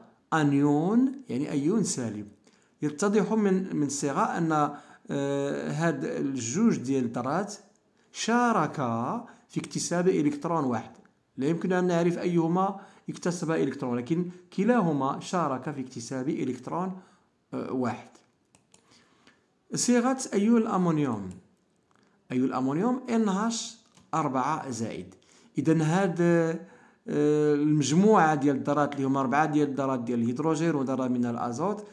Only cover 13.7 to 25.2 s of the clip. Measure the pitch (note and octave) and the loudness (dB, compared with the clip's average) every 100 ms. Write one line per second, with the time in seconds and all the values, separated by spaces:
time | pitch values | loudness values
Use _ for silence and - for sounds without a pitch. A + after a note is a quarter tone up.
13.7 | - B2+ B2 B2 E3 F3 - - - G3+ | -2 -4 -4 -2 -2 -2 -8 -10 0 2
14.7 | B3 F3 C#3+ C3 E3+ - F#3 D#3 C3 C3 | 4 2 0 0 -4 -4 -2 -2 -2 -6
15.7 | C#3 C3 - A2+ C3+ C3 E3+ C3+ B2+ - | -8 -10 -10 -8 -6 -4 -2 -4 -6 -6
16.7 | D#3 F#3 F#3 - _ _ _ _ C3 - | -6 -6 -8 -16 _ _ _ _ -10 -6
17.7 | B2+ B2 A2+ - - _ _ _ _ _ | -2 -2 -4 -12 -20 _ _ _ _ _
18.7 | _ _ - _ _ _ _ _ _ _ | _ _ -20 _ _ _ _ _ _ _
19.7 | - - A#3+ A#3+ C4 - G3+ G#3 A#3 A3 | -4 2 2 2 -2 -2 0 4 4 2
20.7 | F#3 F3 D#3 C#3+ G#2+ F#2+ F2+ - _ _ | 2 2 2 0 -2 -8 -14 -20 _ _
21.7 | _ _ _ _ _ _ B2+ C3 B2+ C3 | _ _ _ _ _ _ -2 0 0 0
22.7 | D3 A3 B3+ B3+ A3+ G#3+ F#3 A3+ A3+ - | 0 0 -2 -2 0 2 0 -2 -4 -8
23.7 | - _ _ _ D#3 D3+ C3 B2+ D#3 - | -14 _ _ _ -2 0 0 -2 -2 -4
24.7 | A2+ A2+ - F#2 - | -6 -6 -6 -12 -18